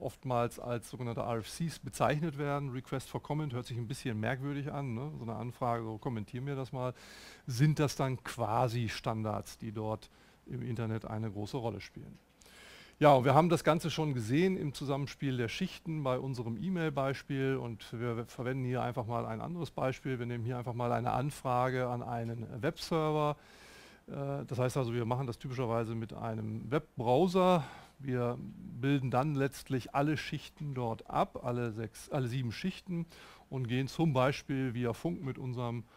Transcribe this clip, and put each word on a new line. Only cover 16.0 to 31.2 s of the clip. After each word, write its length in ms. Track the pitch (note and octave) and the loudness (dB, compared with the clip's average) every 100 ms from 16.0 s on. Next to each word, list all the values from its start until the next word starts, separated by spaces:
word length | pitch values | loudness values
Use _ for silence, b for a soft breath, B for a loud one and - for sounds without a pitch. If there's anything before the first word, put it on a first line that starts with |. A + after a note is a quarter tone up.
bei 160 | C3+ B2+ | 0 0
unserem 380 | C3+ B2 A#2 A#2 | 0 -4 -4 -2
E-Mail-Beispiel 920 | F3 F3+ D#3+ C#3+ C3+ C3 - C#3 C3+ C3+ | -2 0 0 2 0 0 -2 0 0 0
und 300 | B2 A2 - A#2 | -2 -8 -10 -4
wir 280 | A#2+ A2+ A#2 | -2 -2 -4
verwenden 400 | - B2 C3+ B2 | -4 -2 0 0
hier 160 | B2 | 0
einfach 240 | A#2+ A#2+ A2+ | 0 -2 -2
mal 200 | A#2 A#2 | -2 -2
ein 140 | A2+ | -4
anderes 320 | A#2 F3 D#3+ | -6 -6 -6
Beispiel. 480 | - C3 B2+ C3+ B2+ | -2 -2 0 -4 -4
Wir 60 | A#2+ | -4
nehmen 180 | A#2+ | -4
hier 140 | A2+ B2+ | -4 -4
einfach 160 | B2 | -4
mal 180 | A#2 A#2+ | -2 2
eine 200 | A#2 A#2+ | 2 2
Anfrage 760 | A2+ C#3+ - C3+ B2 B2+ B2+ B2 | 0 0 -2 0 2 4 2 0
an 160 | B2 | -2
einen 420 | A#2+ A#2+ A2+ A#2 A2+ B2+ | -2 -4 -4 -4 -6 -2
Webserver. 760 | C3+ - - E3 D#3 D3+ D3 D3 B B B B B B - | -2 -2 0 2 2 2 2 0 B B B B B B -10
Äh, 380 | - C#3 C#3 A2+ | -6 -4 -4 -4
das 140 | A#2+ | 0
heißt 180 | B2+ C#3+ | 2 2
also, 160 | A#2+ | 0
wir 120 | A#2 A2+ | 0 0
machen 200 | B2 C3+ | 0 -2
das 140 | A2 | -6
typischerweise 560 | C#3+ B2+ A#2+ A#2 A2+ A2+ | -6 -2 0 0 0 -4
mit 180 | A2+ | -6
einem 560 | - A2+ A2 G#2+ A2 A#2 | -6 -6 -4 -6 -6 -2
Webbrowser. 920 | C#3 - - A#2 B2+ F#3 F#3+ F#3 F3+ C3+ B B _ | -2 -2 -2 4 6 6 6 6 6 2 B B _
Wir 400 | C3+ B2+ A#2+ B2 | -4 0 0 -2
bilden 720 | - - - A#2+ C3+ C#3+ C3 | -8 -12 -12 -2 2 2 4
dann 240 | B2+ D3+ | 2 4
letztlich 640 | C#3 C3+ - - C3 - C3+ | 2 0 -2 -2 -2 0 2
alle 200 | D3 D3+ | 2 2
Schichten 600 | - D#3+ - - D3 B2+ | -2 -6 -8 -10 -6 -2
dort 340 | A#2+ A2 - | -2 -4 -2
ab, 340 | C#3+ | 0